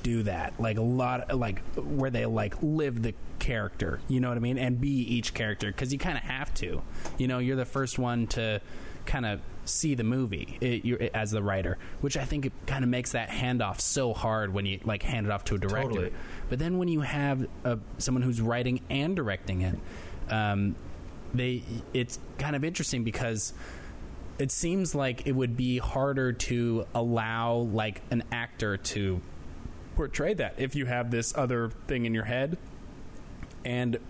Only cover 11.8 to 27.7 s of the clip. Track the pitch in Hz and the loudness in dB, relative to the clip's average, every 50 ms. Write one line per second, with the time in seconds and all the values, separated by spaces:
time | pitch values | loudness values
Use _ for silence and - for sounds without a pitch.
11.8 | - - - - - 143 - - 131 131 147 147 135 131 - - - - 135 139 | -4 -6 -4 -2 -2 0 0 0 -2 0 0 0 0 -2 -4 -4 -4 -2 0 2
12.8 | 131 123 123 123 123 - - 123 113 - - 110 127 123 123 123 110 98 92 - | 2 2 2 2 0 0 0 -2 -2 0 -2 0 0 2 2 2 2 0 0 -2
13.8 | - - - 143 135 120 110 - - 117 110 110 107 98 95 104 101 101 98 95 | -2 0 0 2 2 2 0 2 2 2 2 2 2 2 0 0 0 0 -2 -2
14.8 | - 110 107 98 - - 135 117 107 104 104 101 - - 117 98 92 95 101 113 | -2 -2 -2 0 0 0 0 2 2 0 0 0 0 0 0 2 2 0 0 0
15.8 | 135 131 113 98 90 87 - - - - - - - - - 131 147 170 180 185 | 0 0 0 0 0 -2 -2 -4 -6 -6 -6 -6 -2 -2 0 0 2 2 2 2
16.8 | 180 175 165 156 147 - - 143 143 139 135 131 131 - - - - 127 120 110 | 2 2 2 2 0 0 0 0 2 2 2 0 -2 -4 -6 -4 -2 -2 -2 -2
17.8 | 101 - - - - - 127 127 123 127 120 113 113 113 117 120 123 127 123 123 | -4 -8 -6 -4 -2 0 2 2 2 2 2 2 2 2 2 2 2 0 0 -2
18.8 | - - 135 139 143 165 196 180 139 107 98 92 - - 92 92 90 92 92 - | -2 -2 -2 0 0 0 0 0 0 0 -2 -2 -2 -2 0 2 2 0 0 -2
19.8 | - - - - - - - - - - 110 110 107 104 101 101 101 101 - - | -4 -8 -10 -10 -10 -10 -6 -6 -4 0 0 2 2 2 2 2 2 0 0 -2
20.8 | - - - - - - - - - - - 123 123 127 123 123 113 - 113 117 | -6 -10 -10 -10 -10 -12 -12 -10 -10 -2 -2 0 0 2 0 -2 -4 -6 -8 -8
21.8 | - - - 131 123 120 - - - - - - 135 151 147 139 139 160 180 - | -8 -2 0 0 0 0 -4 -10 -10 -10 -6 -4 -2 0 0 0 0 -2 -2 -2
22.8 | 160 - - 123 113 120 107 - 127 117 113 107 104 - - - - - - - | -2 -2 0 0 0 0 0 0 -2 0 0 -2 -2 -4 -6 -8 -10 -10 -12 -12
23.8 | - - - - - - - - - - - - 139 135 - - - 170 175 196 | -12 -12 -10 -10 -12 -10 -10 -10 -10 -10 -4 -4 -2 -2 0 0 0 2 2 2
24.8 | 185 160 - 147 139 131 123 123 - 143 135 131 131 123 117 123 127 127 123 123 | 2 2 2 2 2 0 0 0 0 2 2 2 2 2 2 2 2 2 2 2
25.8 | - - - 139 135 139 139 135 131 127 120 120 - - 127 120 117 120 113 113 | 0 0 2 2 2 2 4 4 2 2 2 2 0 0 2 2 4 4 2 2
26.8 | 113 - - 120 117 120 117 113 110 113 117 117 117 117 117 120 120 117 | 0 0 0 0 2 4 2 2 2 0 0 0 2 2 2 2 2 2